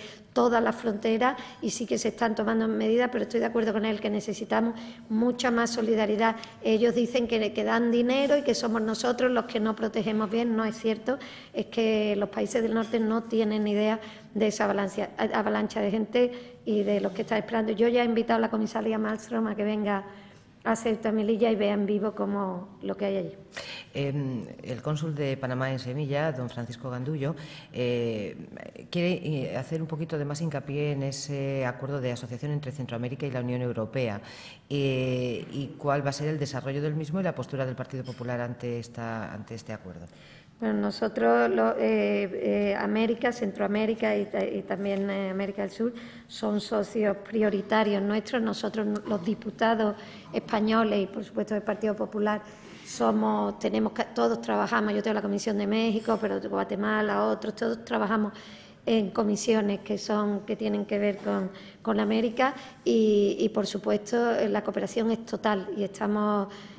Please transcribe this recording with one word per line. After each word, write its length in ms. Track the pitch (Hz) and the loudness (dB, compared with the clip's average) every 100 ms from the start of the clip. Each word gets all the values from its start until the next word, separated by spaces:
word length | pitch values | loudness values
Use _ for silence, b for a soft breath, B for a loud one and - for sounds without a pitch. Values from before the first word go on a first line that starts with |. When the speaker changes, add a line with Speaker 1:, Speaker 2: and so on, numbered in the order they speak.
| B B - | B B -4
Speaker 1:
todas 320 | - 240 233 | 2 4 4
las 100 | 220 | 2
fronteras, 600 | 220 233 202 226 226 247 285 B B | 0 -2 0 2 4 4 2 B B
y 80 | 220 | -4
sí 140 | - 226 | -4 -2
que 120 | 226 | 0
se 100 | 220 | 0
están 260 | - 233 | 0 0
tomando 320 | 214 214 226 220 | 2 2 2 2
medidas, 440 | 214 220 233 247 | 2 2 4 2
pero 140 | 240 214 | 0 0
estoy 160 | 233 | 0
de 60 | 226 | 0
acuerdo 260 | 233 214 | 2 2
con 100 | 208 | 2
él 160 | 220 208 | 0 0
que 100 | 214 | 0
necesitamos 640 | 208 214 196 220 214 233 226 B B - | -2 -2 -6 0 2 2 -2 B B -2
mucha 420 | 220 240 240 254 | 2 2 2 2
más 200 | 233 233 | 2 2
solidaridad. 640 | 233 220 220 214 208 226 226 B B | 0 2 2 4 4 2 2 B B
Ellos 320 | 220 220 240 226 | 2 4 6 4
dicen 320 | 233 262 233 | 2 2 2
que, 240 | 226 208 | 2 0
que 120 | 214 214 | 0 2
dan 260 | 226 240 | 2 4
dinero 460 | 240 240 269 277 285 | 4 4 4 6 4
y 60 | |
que 120 | 277 226 | 4 0
somos 260 | 240 226 | 2 0
nosotros 520 | 220 220 233 247 254 | 0 0 0 2 4
los 100 | 247 247 | 2 0
que 80 | 226 | 0
no 160 | 214 214 | 0 0
protegemos 560 | 220 226 214 214 214 | 0 0 0 2 2
bien. 240 | 226 240 220 | 0 2 2
No 80 | |
es 140 | 220 220 | 0 0
cierto, 420 | 226 220 247 269 B B B | 0 0 0 -4 B B B
es 120 | - - | -6 -4
que 500 | - 220 214 214 202 | 0 2 4 2 2
los 140 | 202 | 0
países 340 | 226 208 247 | -2 0 0
del 100 | 226 | 2
norte 280 | 226 226 233 | 0 0 0
no 220 | 220 226 | 2 0
tienen 440 | 226 226 214 214 208 | 0 0 2 2 2
idea 320 | 208 214 220 B B B | 2 2 0 B B B
de 140 | 208 214 | 0 2
esa 160 | 208 | 2
avalancha, 460 | 208 196 196 196 196 - | 2 2 0 -2 -6 -2
avalancha 640 | 214 220 208 214 214 220 | 0 2 2 2 0 0
de 100 | 202 | 0
gente 400 | 220 214 247 247 247 B B | 0 0 4 2 0 B B
y 200 | - 208 | 0 2
de 180 | 202 202 | 4 2
los 100 | 196 | 0
que 120 | 185 | -2
están 160 | 220 214 | 0 0
esperando. 340 | - 226 220 | 0 0 0
Yo 160 | 208 233 | 4 4
ya 120 | 240 | 6
he 40 | 240 | 4
invitado 320 | 226 233 226 | 2 4 2
a 40 | |
la 60 | 226 | 2
comisaria 480 | 226 220 226 220 220 | 0 0 0 0 0
Malmström 480 | 214 214 - 233 220 | 0 -2 -4 -2 0
a 80 | 208 | 0
que 100 | 208 | 0
venga 400 | 214 208 196 196 B B B B - | 0 0 0 -2 B B B B -8
a 140 | 240 226 | -2 0
Ceuta, 340 | 233 220 220 | 2 0 2
Melilla 400 | 220 208 220 226 | 2 2 4 4
y 60 | 214 | 4
vea 160 | 202 | 2
en 120 | 208 196 | 2 2
vivo 300 | 208 208 202 | 2 0 -2
cómo, 600 | 202 202 190 180 196 - | -2 0 -2 -4 -8 -10
lo 140 | 196 190 | -6 -2
que 80 | 202 | 0
hay 120 | 196 | 0
allí. 160 | 165 - - B B B B | -2 -8 -14 B B B B
Speaker 2:
Em, 500 | - 139 143 135 123 - - | -4 -2 0 -2 -4 -6 -12
el 180 | 95 123 | -8 -6
cónsul 320 | 143 151 160 | -2 -2 -2
de 220 | 147 143 135 | -2 -2 -2
Panamá 340 | 127 127 131 | -2 -2 -2
en 60 | 131 | -2
Sevilla, 540 | 127 135 143 143 156 | -4 -4 -2 0 0
don 180 | 131 123 | -2 -6
Francisco 400 | - 117 117 131 | -6 -8 -8 -6
Gandullo, 460 | 123 127 156 135 - B B B | -6 -4 -2 -2 -4 B B B
eh, 760 | - 123 120 117 110 95 - - - - - - | -4 0 2 0 -2 -6 -8 -14 -14 -16 -16 -6
quiere, 600 | 175 175 185 - 151 123 | 0 0 0 -2 -2 -2
eh, 60 | 98 | -4
hacer 240 | 131 160 | -4 -4
un 60 | 160 | -4
poquito 300 | 151 160 156 | -4 -4 -4
de 60 | |
más 160 | 143 147 | -4 -2
hincapié 520 | 165 143 139 139 147 | -2 -4 -4 -2 0
en 100 | 139 | 0
ese 600 | 135 135 147 139 139 135 123 | -2 -4 -6 -4 -2 0 -2
acuerdo 340 | 123 135 143 | -2 -4 -2
de 140 | 123 | -2
asociación 400 | 123 117 123 147 | -4 -6 -6 -4
entre 180 | 147 135 | -4 -4
Centroamérica 540 | 127 123 117 120 135 143 | -8 -6 -4 -4 -4 -4
y 40 | |
la 100 | 127 | -2
Unión 200 | 123 123 | -2 -2
Europea. 600 | 123 113 107 135 120 101 B B B B - | -2 -2 -2 0 -2 -2 B B B B -6
Eh, 760 | 143 139 131 131 127 123 110 - | 0 0 2 0 0 -2 -4 -6
¿y 160 | 143 135 - | -6 -8 -4
cuál 260 | 143 143 139 | 0 2 0
va 60 | |
a 20 | |
ser 160 | 135 151 | -2 -2
el 100 | 156 | -2
desarrollo 420 | 139 127 131 139 | -2 -4 -4 -2
del 140 | 151 151 | -2 -2
mismo 240 | 147 151 | -2 0
y 40 | |
la 120 | 147 127 | 0 -2
postura 300 | 120 135 131 | -4 -2 -4
del 100 | 120 | -4
Partido 300 | 123 131 127 | -6 -6 -8
Popular 340 | 117 123 123 | -8 -4 -4
ante 400 | 120 120 123 120 | -4 -4 -4 -4
esta, 540 | 117 - 117 113 101 | -6 -8 -6 -6 -6
ante 220 | 104 104 110 | -10 -10 -12
este 180 | - | -10
acuerdo? 320 | 107 92 85 87 B B B B - | -10 -10 -14 -14 B B B B -6
Speaker 1:
Bueno, 160 | 220 214 | -2 0
nosotros, 720 | 208 196 220 220 233 240 233 | 0 0 -2 2 4 4 4
lo, 220 | 226 226 226 | 4 2 2
eh, 520 | 220 220 208 202 196 190 208 208 202 | 2 2 2 0 -2 -2 0 2 2
eh, 40 | 202 | 0
América, 540 | 208 214 226 226 247 | 0 2 2 2 0
Centroamérica 800 | 240 208 190 202 208 220 226 220 214 | 0 -4 -2 0 2 0 0 0 0
y 100 | 202 | 0
ta-, 200 | 202 196 | -2 -2
y 160 | 202 | -2
también, 480 | 190 190 202 196 196 | -4 -2 0 0 0
eh, 200 | 196 196 | -2 -2
América 340 | 190 196 202 | -2 -4 -4
del 80 | 190 | -6
Sur 220 | - 233 240 B B B | -2 -2 -2 B B B
son 340 | - 214 208 | -6 0 0
socios 560 | - 220 196 226 208 202 | 0 0 0 2 2 0
prioritarios 840 | - 226 214 196 196 220 214 202 | -2 2 4 2 2 2 4 2
nuestros. 400 | 202 214 208 254 | 2 0 0 0
Nosotros, 460 | 220 220 214 220 214 208 - | 0 0 -2 -2 0 -2 0
los 200 | 208 175 | -2 0
diputados 720 | 202 214 - 226 226 214 208 B B B | -2 -4 0 2 4 2 0 B B B
españoles 720 | 220 - 220 214 220 226 208 | -6 -2 0 4 4 4 2
y, 40 | 190 | 0
por 160 | 226 202 | -4 -6
supuesto, 280 | - 208 | -4 -2
del 100 | 208 | -2
Partido 320 | 214 202 214 208 | -2 -2 0 0
Popular, 460 | 208 214 214 208 - B B B - | -2 0 0 0 -4 B B B -12
somos, 720 | - 226 214 214 214 208 208 | 0 2 4 2 2 0 0
tenemos 320 | 220 214 214 | 0 2 0
ca-, 220 | - 214 | 0 -4
todos 260 | - 233 226 | 2 2 2
trabajamos, 540 | 233 208 202 226 214 | 0 0 2 2 2
yo 100 | 208 | 0
tengo 120 | 214 214 | 0 0
la 60 | |
Comisión 360 | 202 202 226 208 | 0 -2 0 0
de 100 | 202 | 2
México, 500 | 220 226 214 220 214 | 2 2 0 0 0
pero 180 | 214 196 | 0 -2
de 80 | 208 | -2
Guatemala, 760 | 196 196 202 214 214 208 202 220 | -2 -2 -2 0 0 2 2 2
otros, 300 | 214 214 208 | 0 -4 -4
todos 280 | 226 226 | -2 -4
trabajamos 480 | 233 226 208 220 208 B B B B B - | -2 -2 2 2 0 B B B B B 0
en 240 | 226 196 | 2 2
comisiones 720 | - 214 208 - 220 202 202 | 0 0 2 2 2 2 -2
que 160 | - 202 | -2 -4
son, 440 | - 214 208 202 202 | 0 0 2 -2 -4
que 100 | 214 | -4
tienen 300 | 214 208 202 | -2 -2 0
que 120 | 208 | 0
ver 200 | 208 196 | 0 0
con, 320 | 202 202 190 B B B | -2 -2 -2 B B B
con 180 | - 214 | -2 0
América 540 | 208 220 233 226 262 - B B - | 2 2 2 2 0 0 B B 2
y, 500 | 233 214 208 202 208 | 6 6 6 4 4
y, 120 | 226 | 2
por 180 | 220 196 | 2 -2
supuesto, 640 | 202 214 208 208 240 240 233 220 | -2 0 0 2 0 2 2 2
la 160 | 208 | 0
cooperación 480 | 208 190 196 240 226 | 0 -2 -2 0 0
es 140 | 226 - | 0 -2
total 420 | 208 220 202 190 208 | -2 0 0 -2 -4
y 80 | |
estamos 640 | 190 - 208 214 208 208 196 B B | -4 -2 0 2 2 2 0 B B